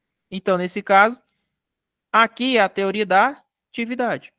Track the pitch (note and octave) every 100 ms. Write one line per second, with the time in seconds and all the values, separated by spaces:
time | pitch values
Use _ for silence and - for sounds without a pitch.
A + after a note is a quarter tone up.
0 | _ _ _ F#3+ - F3+ F3+ G#3 - G3
1 | G#3+ B3+ _ _ _ _ _ _ _ _
2 | - G#3+ A3+ - C4 A#3+ F#3+ G3 G3 G#3
3 | G#3 F#3+ B3+ C#4+ _ _ _ - A#3 B3
4 | A#3 C#3+ -